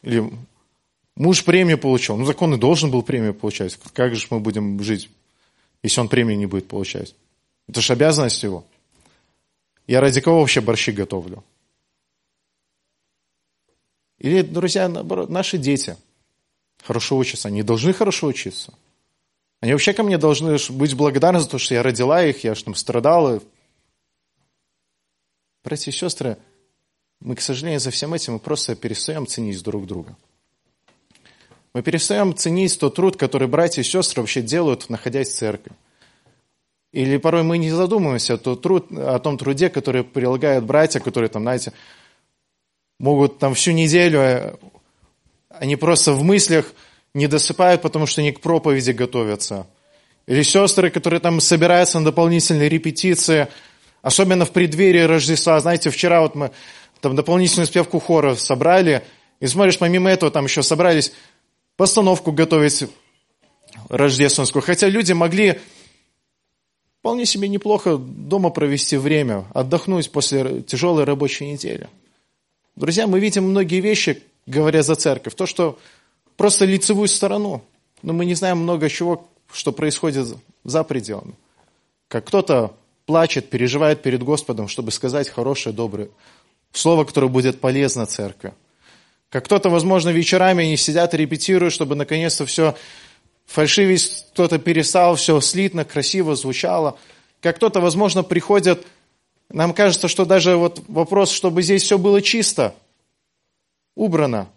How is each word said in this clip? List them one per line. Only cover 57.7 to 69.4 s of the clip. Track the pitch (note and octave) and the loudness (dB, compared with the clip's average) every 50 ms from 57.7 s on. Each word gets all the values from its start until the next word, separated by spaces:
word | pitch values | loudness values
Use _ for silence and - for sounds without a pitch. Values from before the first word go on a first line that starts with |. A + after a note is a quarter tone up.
| - F3+ E3+ - - E3 | 2 0 0 0 -2 -4
хора | - - E3+ D#3+ D3 C#3+ - | -2 2 2 2 4 2 0
собрали, | - - - C#3 B2+ C3+ E3 F3 F#3 F#3+ E3 D3 B2+ - - - _ _ _ _ _ | 0 -2 -2 -2 0 4 4 4 4 4 4 2 0 -2 -8 -20 _ _ _ _ _
и | - | -6
смотришь, | C3+ B2 F3 G3+ F#3 F#3 - | -4 0 2 4 2 4 2
помимо | F#3 E3+ F3 F#3 F#3 F#3+ | 0 0 2 2 4 2
этого | F#3+ F#3 F#3 D#3 | 2 2 2 0
там | - D#3 C#3 | 0 0 -2
ещё | C3+ - D#3+ C3+ | -2 -2 -2 0
собрались | - D#3 D3+ F3 F3+ E3+ D#3 C#3 - - - - _ _ _ _ _ _ _ _ _ _ | 0 0 2 4 4 4 4 2 -2 -6 -12 -20 _ _ _ _ _ _ _ _ _ _
постановку | _ F#3 F#3+ - A3+ G#3 F#3+ F#3 E3+ - E3+ D3+ | _ 0 2 4 4 4 4 2 2 0 -4 0
готовить | C#3+ D#3+ D#3+ F3 D#3+ D3+ D3 C#3+ - D3 G#2 - _ _ _ _ _ _ _ _ _ _ _ _ _ _ _ - - - - | 0 2 2 4 2 4 2 2 -2 -6 -8 -12 _ _ _ _ _ _ _ _ _ _ _ _ _ _ _ -20 -20 -16 -8
рождественскую. | - B2+ C#3 C#3+ C3 B2+ C#3+ C#3+ C3+ - C#3 A#2+ - D3 C3 | 0 2 2 2 4 4 2 2 2 0 -2 0 -2 -2 0
Хотя | - F3+ - - G3 | 0 0 2 2 2
люди | F#3+ A3+ A3+ E3+ F#3 | 2 2 2 2 2
могли | E3+ E3+ E3+ E3 F#3+ G#3+ G3 E3 - - - - - - _ _ _ _ _ _ _ _ _ _ _ _ _ _ _ _ _ _ _ _ _ _ _ | 2 2 0 2 2 2 2 2 0 -6 -20 -20 -20 -20 _ _ _ _ _ _ _ _ _ _ _ _ _ _ _ _ _ _ _ _ _ _ _
вполне | _ - A#3 B3 A#3+ | _ -4 -2 -2 -2
себе | G#3+ - G3+ G3 G3+ | -2 -2 -2 -2 -2
неплохо | G3+ G3+ - G#3 G#3+ G3 - F#3 D#3+ | -2 -4 0 0 0 0 2 0 -2
дома | C#3 B2+ B2+ C3+ G#2 - C#3 F3 G3+ F#3 E3+ | -2 -2 -8 -14 -14 -6 -4 -2 0 0 0
провести | - - D3+ C#3+ C#3+ C#3 - - - | 0 0 -2 0 0 -2 -2 -2 -2
время, | C#3 C3 D3 D#3 D3+ D3 B2 A2 G2 | -2 0 2 2 2 0 0 -2 -4